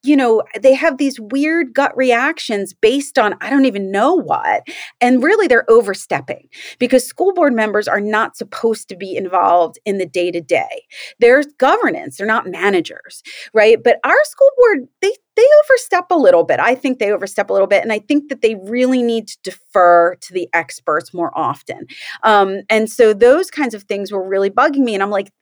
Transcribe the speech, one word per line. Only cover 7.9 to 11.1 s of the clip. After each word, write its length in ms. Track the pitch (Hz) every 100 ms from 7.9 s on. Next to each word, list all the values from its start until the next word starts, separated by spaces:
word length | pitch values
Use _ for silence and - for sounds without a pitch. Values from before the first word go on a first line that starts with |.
| 208
not 380 | 208 214 226 -
supposed 500 | - - 233 220 -
to 60 | 180
be 200 | 190 185
involved 640 | 190 185 190 175 165 -
in 140 | - 196
the 80 | 170
day-to-day. 800 | 180 175 170 156 135 78 - _ - -